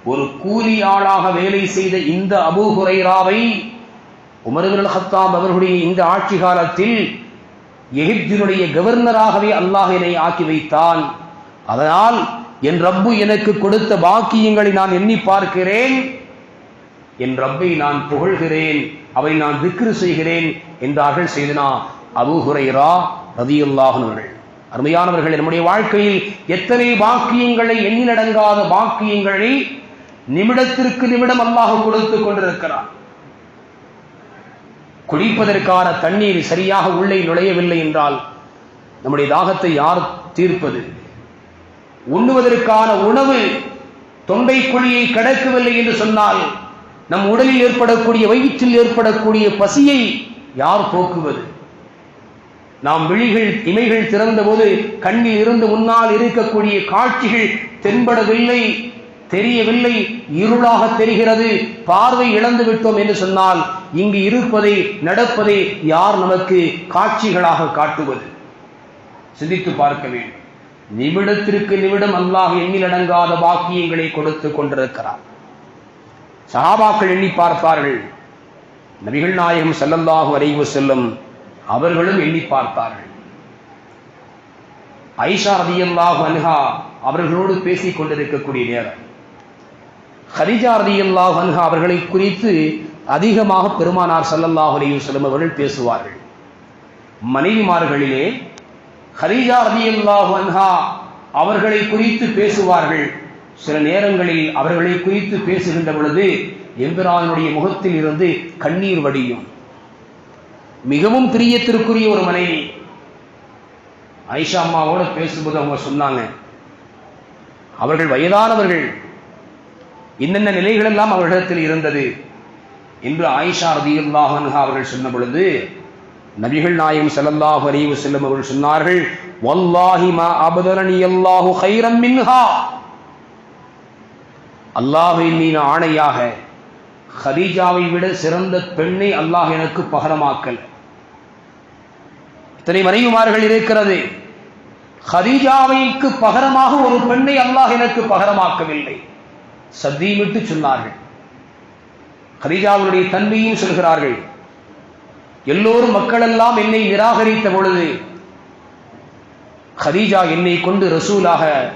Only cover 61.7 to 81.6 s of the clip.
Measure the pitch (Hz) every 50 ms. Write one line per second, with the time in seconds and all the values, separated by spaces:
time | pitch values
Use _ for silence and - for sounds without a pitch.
61.7 | - - - 165 180 196 226 254 247 247 247 240 208 214 233 240 240 233 233 226
62.7 | 226 220 226 220 214 202 208 208 202 190 185 190 190 190 190 185 185 165 156 -
63.7 | - - - - 135 165 202 208 196 196 190 202 240 247 - - 220 208 202 208
64.7 | 208 190 - - - - 147 170 196 233 240 233 - 214 208 208 208 196 180 -
65.7 | - - 156 156 156 170 185 208 202 190 180 185 185 180 185 185 185 180 170 156
66.7 | - - - - - 180 208 220 - - 220 214 170 180 175 165 165 165 160 147
67.7 | - 151 151 151 - 147 151 135 127 120 - - - - - - - - - -
68.7 | - - - - - - - - - - - - - - 151 165 185 180 180 175
69.7 | 143 147 143 143 139 - 143 127 123 120 110 107 - - - - - - - -
70.7 | - - - - 107 113 135 156 170 196 202 202 208 208 208 208 202 202 208 190
71.7 | 196 190 190 190 202 202 208 202 185 180 180 180 190 185 185 170 175 180 170 185
72.7 | 196 190 185 180 180 180 180 175 175 175 170 175 170 170 170 170 175 175 170 175
73.7 | 180 180 170 165 165 165 160 160 - 156 147 156 151 - - 151 147 147 147 135
74.7 | 139 131 131 127 - - 110 101 107 - - - - - - - - - - -
75.7 | - - - - - - - - - - - - - - - - - 127 143 170
76.7 | 208 220 214 214 214 208 190 185 180 190 190 180 - 175 170 170 160 - 160 160
77.7 | 160 151 143 143 127 110 104 - - - - - - - - - - - - -
78.7 | - - - - - - 98 107 127 147 165 185 190 180 170 170 170 165 160 160
79.7 | 156 - 143 151 165 165 160 165 160 160 156 151 147 139 147 147 147 147 143 147
80.7 | - 139 139 135 131 127 123 113 110 - - - - - - - - -